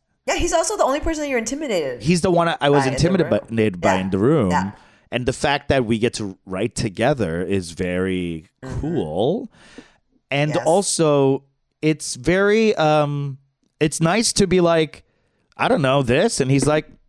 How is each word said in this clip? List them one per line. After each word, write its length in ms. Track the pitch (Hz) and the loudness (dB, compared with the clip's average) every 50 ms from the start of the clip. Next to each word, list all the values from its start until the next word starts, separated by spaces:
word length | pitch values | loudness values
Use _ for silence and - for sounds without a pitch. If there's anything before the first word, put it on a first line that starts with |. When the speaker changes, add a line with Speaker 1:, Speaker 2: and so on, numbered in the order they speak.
| _ _ _ _ _ - | _ _ _ _ _ -6
Speaker 1:
Yeah, 80 | 359 | -2
he's 160 | 330 - 339 339 | -2 -2 0 0
also 220 | 330 349 370 440 392 | 0 0 -2 -2 0
the 60 | - | 0
only 160 | 247 269 302 | 0 0 -2
person 240 | 302 330 330 302 302 | -2 -4 -4 -4 -4
that 60 | 285 | -4
you're 100 | 269 240 | -4 -4
intimidated 640 | 220 220 277 285 320 277 214 175 151 135 123 120 104 | -4 -4 -6 -6 -6 -4 -2 -2 -2 -4 -6 -6 0
Speaker 2:
he's 160 | 139 180 180 | 0 0 2
the 100 | 151 190 | 2 2
one 180 | 175 170 170 170 | 2 2 2 0
I, 80 | 156 - | -2 0
I 100 | 139 143 | 2 4
was 120 | 143 143 135 | 4 4 2
Speaker 1:
by 40 | 135 | 2
in 60 | 131 | 0
the 40 | 127 | 0
Speaker 2:
intimidated 320 | 143 170 185 185 156 - | 0 2 2 2 2 2
by, 80 | 110 104 | 0 -2
Speaker 1:
room. 60 | - - | -2 -4
Speaker 2:
intimidated 320 | 113 113 110 110 92 90 | -2 0 0 0 0 0
by 120 | 85 104 95 | 0 0 0
Speaker 1:
Yeah. 60 | 95 | 2
Speaker 2:
in 80 | 95 95 | 0 -2
the 80 | 92 95 | 0 2
room. 320 | 101 127 156 156 113 185 | 2 2 2 2 2 2
Speaker 1:
Yeah. 200 | 151 147 190 - 104 - - - _ _ _ _ - | 0 0 -2 -4 -8 -12 -20 -20 _ _ _ _ -6
Speaker 2:
And 120 | 123 123 | -4 -4
the 80 | 120 123 | -4 -4
fact 340 | - - 151 139 143 - _ | -2 0 0 0 0 0 _
that 160 | 151 135 123 | 0 0 2
we 140 | 107 117 110 | 0 0 0
get 140 | 107 117 - | 0 -2 -2
to 220 | - 110 98 95 - _ | -2 -10 -10 -10 -14 _
write 300 | - 92 92 104 123 - | -10 -6 -4 -4 -4 -4
together 680 | - - 113 90 95 113 127 151 135 107 85 80 85 | -6 -6 -6 -4 -2 0 0 0 0 -2 -2 -2 -4
is 300 | 90 85 98 98 87 82 | -4 -2 -2 -4 -4 -6
very 760 | 82 - 95 90 90 90 92 95 92 92 90 87 82 80 80 _ _ _ - | -8 -6 -6 -4 -2 -2 -2 -2 -2 -2 -4 -4 -6 -8 -12 _ _ _ -14
Speaker 1:
Mm-hmm. 160 | 131 127 123 | -10 -8 -6
Speaker 2:
cool. 680 | 131 151 170 139 92 76 76 87 107 135 180 247 285 214 _ _ - - - - - _ _ _ _ _ _ _ _ _ | -6 -4 -4 -4 -4 -4 -4 -2 -2 -2 -2 -4 -6 -12 _ _ -20 -20 -20 -20 -20 _ _ _ _ _ _ _ _ _
And 240 | - 139 147 151 151 | -2 -2 -2 0 -2
Speaker 1:
Yes. 100 | 170 - - | -2 0 2
Speaker 2:
also, 760 | 160 196 196 - - - 160 151 147 143 139 135 135 135 - _ _ _ _ _ _ _ | 2 2 2 0 0 0 2 2 4 4 4 2 2 0 -4 _ _ _ _ _ _ _
it's 320 | - 156 156 139 - - - | -2 -2 -2 -2 -4 -10 -12
very, 600 | 123 123 151 175 190 196 202 208 220 226 214 - | -6 -2 0 2 2 2 2 4 4 4 2 2
um, 640 | - 160 151 151 151 147 143 147 143 143 143 135 - _ _ _ _ _ _ _ _ | 2 2 2 2 2 2 0 -2 -4 -4 -6 -8 -12 _ _ _ _ _ _ _ _
it's 200 | 151 160 - - | -2 0 0 2
nice 320 | 165 165 180 220 233 - - | 0 2 2 2 0 0 2
to 120 | - 208 180 | 2 2 4
be 140 | 175 185 | 4 4
like, 420 | 170 170 170 165 160 147 - - - _ _ _ _ _ _ _ _ _ _ - | 4 4 4 2 2 0 -4 -16 -20 _ _ _ _ _ _ _ _ _ _ -4
"I 100 | 120 170 | 0 0
don't 140 | 240 214 | 2 2
know 220 | 143 131 131 143 139 | 2 2 2 2 2
this." 360 | 113 120 143 190 - - - | 2 2 2 2 2 0 0
And 100 | 139 127 | 0 2
he's 140 | 139 139 131 143 | 2 2 2 2
like, 200 | 151 156 - - - _ _ | 0 0 -2 -4 -18 _ _